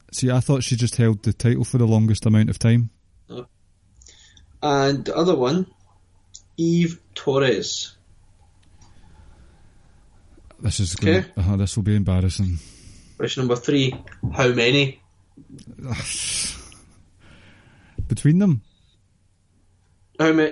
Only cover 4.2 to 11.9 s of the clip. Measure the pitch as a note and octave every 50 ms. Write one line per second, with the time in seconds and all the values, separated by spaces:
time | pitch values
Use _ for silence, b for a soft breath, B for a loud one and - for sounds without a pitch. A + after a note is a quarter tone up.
4.2 | b b b b b b - - - D3 C#3+ C#3 C#3 C#3 C#3+ B2 G#2+ - - D3+
5.2 | E3+ F#3 E3+ C3 B2 B2 D#3 F#3 F#3 - _ _ _ _ _ _ _ _ _ _
6.2 | _ _ - - _ _ - - E3 E3 E3+ E3+ E3+ E3 - - _ _ - -
7.2 | - C#3+ C3+ C3+ C#3 B2+ G#2+ F#2+ F2 - - - - - - _ _ _ - _
8.2 | _ _ _ _ _ _ _ _ _ _ _ - b b b b b b b b
9.2 | b b b b b b b b b b b b b b b b b b _ -
10.2 | _ - - - - - - - - G#2 - - G2+ E2+ - - G#2 D#3+ E3 F#3+
11.2 | - - - - F2+ F#2+ G2+ G2 G2+ F#2+ - A2+ G2 G#2